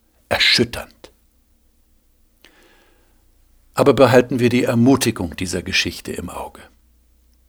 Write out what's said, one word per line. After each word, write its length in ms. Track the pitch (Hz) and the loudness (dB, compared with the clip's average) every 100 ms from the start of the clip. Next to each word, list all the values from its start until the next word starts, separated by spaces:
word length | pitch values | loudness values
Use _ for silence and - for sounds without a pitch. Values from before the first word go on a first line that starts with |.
| _ _ - | _ _ -6
erschütternd. 840 | - - - 180 - - _ - _ _ _ _ _ _ _ _ _ _ _ _ _ - _ _ _ _ _ _ _ _ _ _ _ _ | -2 0 0 -2 -4 -16 _ -20 _ _ _ _ _ _ _ _ _ _ _ _ _ -20 _ _ _ _ _ _ _ _ _ _ _ _
Aber 200 | - 127 | 0 2
behalten 460 | 131 127 123 120 131 | 4 6 6 2 0
wir 100 | 120 | 0
die 140 | 120 | 0
Ermutigung 720 | 117 120 120 135 120 113 87 - | 0 2 4 4 2 -4 -6 -8
dieser 260 | 90 92 | -8 -6
Geschichte 500 | 85 95 90 - - | -6 -4 -4 -8 -12
im 180 | - 85 | -12 -12
Auge. 320 | - - - - _ _ _ _ _ _ _ | -12 -14 -16 -20 _ _ _ _ _ _ _